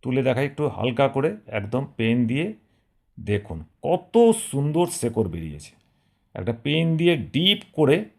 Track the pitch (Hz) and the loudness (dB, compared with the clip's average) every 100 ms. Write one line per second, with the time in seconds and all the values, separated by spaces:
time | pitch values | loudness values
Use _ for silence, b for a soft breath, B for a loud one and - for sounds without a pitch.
0 | 131 127 131 127 139 143 151 - 123 123 | -2 0 0 0 -2 -2 -4 -2 -4 2
1 | 135 135 147 214 - 113 101 127 139 - | 0 2 -2 -4 -8 -8 -4 -4 -6 -2
2 | 113 120 117 127 180 220 _ _ _ _ | 0 2 0 0 -4 -6 _ _ _ _
3 | _ - 90 101 - 82 - _ - 180 | _ -16 -4 -4 -4 -12 -12 _ -2 -2
4 | 180 226 233 220 - 139 143 156 175 165 | 2 4 6 4 -2 -4 0 0 0 0
5 | 123 113 107 82 80 73 - _ _ _ | -4 0 -2 -2 -8 -12 -16 _ _ _
6 | _ _ _ - 95 117 143 156 165 160 | _ _ _ -10 -6 -6 -2 0 0 2
7 | 170 165 104 170 185 202 - - 147 160 | 2 2 0 0 2 0 -2 0 4 4
8 | 214 | 0